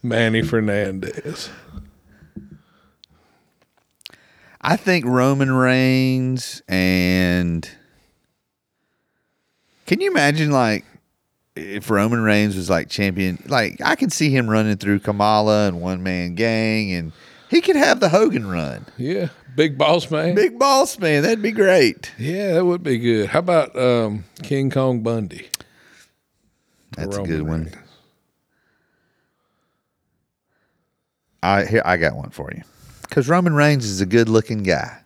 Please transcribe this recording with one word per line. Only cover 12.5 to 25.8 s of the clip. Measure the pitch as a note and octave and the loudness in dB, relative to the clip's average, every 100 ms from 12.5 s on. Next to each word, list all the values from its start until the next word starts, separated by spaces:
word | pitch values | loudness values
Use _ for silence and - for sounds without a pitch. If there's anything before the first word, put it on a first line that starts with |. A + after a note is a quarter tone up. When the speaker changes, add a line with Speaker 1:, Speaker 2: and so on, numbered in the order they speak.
| F#2+ | -2
Speaker 2:
was, | F2 | -2
like, | E2+ - | -2 -2
champion? | - G2 F#2 F#2 F2 - | -4 -2 -2 -4 -4 -2
Like, | C3+ G#2+ - | -2 -2 -2
I | - | -4
can | - B3 | 0 -2
see | - D3+ | 0 0
him | C3+ A2+ | 2 2
running | A2 G#2+ G2 | 2 2 0
through | G2+ G2+ | 0 0
Kamala | G#2+ G2+ G#2 G#2+ G#2+ G#2+ G#2 | -2 0 2 4 4 2 2
and | E2+ | -2
One | F2+ F#2 | -6 -4
Man | F#2 F2+ F2 | -4 -4 -4
Gang, | F2 A2+ A2 A2 A2 G#2 | -2 -2 0 0 -2 -2
and | F2 D#2+ - - - - | -4 -6 -12 -20 -20 -2
he | E4+ | 0
could | E4+ D#4 | 2 2
have | D4 - | 2 2
the | F3+ | 2
Hogan | F3+ A3 F#3 G2+ | 2 2 0 -4
run. | F2 D2 A1+ - - | -6 -6 -8 -14 -10
Speaker 1:
Yeah, | B2+ F#3+ E3+ - - | -6 -6 -6 -10 -10
Big | C3 D#3+ C3+ | 0 0 2
Boss | D3 E3+ - | 2 2 0
Man. | D#3 E3 | -2 0
Speaker 2:
Big | F#3+ F#4+ A#3+ | 2 0 2
Boss | C#4 C4+ E4 - | 2 4 2 0
Man, | E3+ D3 | 0 2
that'd | E3 A3+ | 2 0
be | G#3+ | -2
great. | A3 G3 F#3 A#2+ - - - | 2 4 6 4 0 -14 -8
Speaker 1:
Yeah, | B2+ F#3 G3+ | -6 -4 0
that | E3+ | 2
would | F3+ F3 | 2 0
be | E3+ A#2+ | -2 -2
good. | A#2+ A2 G2+ | 0 0 0
How | D3+ | -2
about, | F3+ E3 C#3+ B2+ | 2 0 0 0
um, | B2 A#2+ A2 G#2 F2+ - | 2 2 0 -6 -12 -18
King | - C#3 C3+ | -6 -2 0
Kong | C3+ C3 B2 | 0 0 0
Bundy? | A2 A#2 F#2+ - - - - _ | -2 -4 -6 -10 -16 -16 -16 _